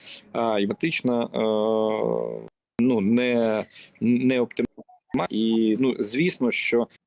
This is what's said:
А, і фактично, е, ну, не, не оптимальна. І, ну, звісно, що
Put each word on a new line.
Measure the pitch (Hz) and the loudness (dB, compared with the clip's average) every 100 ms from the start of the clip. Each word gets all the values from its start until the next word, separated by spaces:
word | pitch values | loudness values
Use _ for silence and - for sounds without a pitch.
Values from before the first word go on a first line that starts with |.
| - - - | -16 -16 -10
А, | - 117 107 | -4 0 0
і | 101 | 0
фактично, | - 165 160 127 120 | -2 -4 -2 -2 -2
е, | 120 - 110 107 107 110 110 110 113 57 57 57 55 - _ - | -2 -2 0 0 2 0 0 0 -2 -2 -4 -8 -14 -20 _ -2
ну, | 123 120 | 2 2
не, | 98 120 123 120 113 107 104 - - - | 2 2 2 2 0 0 -4 -12 -20 -4
не | 117 123 127 131 | 0 2 2 2
оптимальна. | 117 - 117 - - - _ 131 175 | 0 -2 -6 -8 -20 -20 _ -4 -2
І, | 107 113 113 110 107 | -2 0 2 2 2
ну, | 131 - | 0 0
звісно, | 104 123 180 - 123 | -2 0 0 0 -2
що | - - 117 117 _ | -2 0 0 0 _